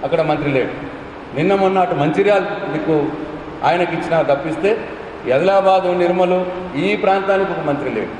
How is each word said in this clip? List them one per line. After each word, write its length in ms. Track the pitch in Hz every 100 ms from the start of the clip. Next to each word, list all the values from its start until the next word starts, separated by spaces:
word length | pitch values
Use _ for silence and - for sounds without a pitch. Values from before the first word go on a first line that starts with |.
| 139
అక్కడ 140 | 165 156
మంత్రి 200 | 147 143 135
లేడు. 160 | - - - - - - - 135
నిన్న 160 | 175 196
మొన్న 220 | 190 190
అటు 120 | 180 156
మంచిర్యాల 420 | 147 180 196 202 170 160 143
దిక్కు 240 | 156 160 151 147 - - - - - 135
ఆయనకి 240 | 175 170 165
ఇచ్చిన 260 | - 160 143
తప్పిస్తే 400 | 139 160 156 185 226 - - - - -
ఈ 40 | 135
ఆదిలాబాద్, 500 | 180 196 190 190 180 180
నిర్మల్ 360 | 175 180 180 180 180 - - 135
ఈ 40 | 185 208
ప్రాంతానికి 500 | 202 196 190 196 190 165
ఒక 60 | -
మంత్రి 200 | 143 131 113
లేడు. 140 | 95 -